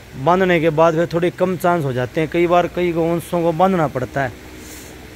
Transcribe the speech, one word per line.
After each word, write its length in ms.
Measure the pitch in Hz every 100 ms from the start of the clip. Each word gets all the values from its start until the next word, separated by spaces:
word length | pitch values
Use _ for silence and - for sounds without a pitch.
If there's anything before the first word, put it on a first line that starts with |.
| - 135
बांधने 440 | 139 180 190 170
के 100 | 160
बाद 240 | 151 165
फिर 140 | 160 170
थोड़े 180 | 165 175
कम 260 | - 185 180
चांस 280 | 175 175
हो 80 | 139
जाते 280 | 123 123 165
हैं। 100 | 156
कई 160 | 170 175
बार 200 | 175 175
कई 260 | 175 180
गौवंशों 500 | 165 165 170 - 175
को 100 | 165
बांधना 360 | 160 190 190 147
पड़ता 340 | 127 123 139
है, 100 | 131 - - - - - - - -